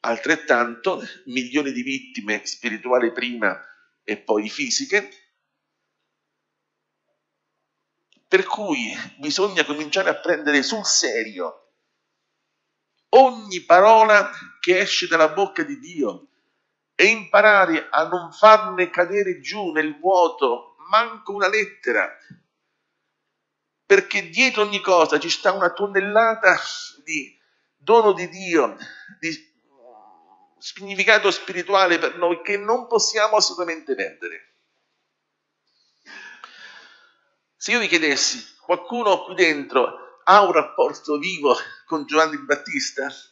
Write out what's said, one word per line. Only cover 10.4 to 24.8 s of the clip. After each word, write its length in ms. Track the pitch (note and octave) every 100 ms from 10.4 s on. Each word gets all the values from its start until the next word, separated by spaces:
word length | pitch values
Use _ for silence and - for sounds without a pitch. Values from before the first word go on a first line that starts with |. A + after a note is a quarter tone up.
| D3 D3
sul 200 | C3+ A3
serio 920 | G3+ - D3 A#2 A2 F#2+ E2+ - _ _ _ _ _ _ _ _ _ _ _ _ _ _ _
ogni 500 | A#3 C4 A#3 G#3 F3+
parola 680 | D#3 E3+ G#3 A3+ G#3+ G#3 G3 - - -
che 220 | - F3+
esce 260 | G3 - F3
dalla 220 | E3 D#3
bocca 340 | D#3 G3 -
di 160 | D3+ -
Dio 520 | - F3 A#2+ F#2 _ _ _ _ _ _ _ -
e 80 | F#3+
imparare 840 | A3 G3 G#3 G#3+ G#3 F3+ D#3+ -
a 180 | D3 E3+
non 240 | F3+ E3
farne 580 | - G#3+ G#3+ G3 F#3 F3+
cadere 500 | - F3 G3+ F#3+ E3
giù 300 | C3+ G3+ F#3+
nel 260 | D#3 D#3 D3
vuoto 720 | F3+ F#3 E3+ - C3+ A#2+ - _ E3
manco 440 | G#3 A#3 A3+ -
una 160 | G3+ G3
lettera, 640 | G#3+ G3+ - - A2 F#2 - _ - _ _ _ _ _ _ _ _ _ _ _ _ _ _ _
perché 400 | G3+ G3+ G#3 E3+
dietro 320 | F3 B3+ A#3+
ogni 200 | G#3 G3+